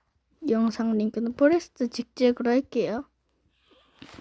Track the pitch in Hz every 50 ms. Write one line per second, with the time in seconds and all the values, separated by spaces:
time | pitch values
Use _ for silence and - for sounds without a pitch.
0 | _ _ _ _ _ _ _ _ 320 285 226 220 226 226 214 - 226 226 220 214
1 | 208 220 - 220 233 233 247 - 285 294 339 339 - - _ - 254 240 - -
2 | 240 - - - 254 247 240 - 247 240 240 262 277 - - 240 185 156 208 247
3 | 285 - _ _ _ _ _ _ _ _ _ _ _ _ _ _ _ _ _ _
4 | - - - -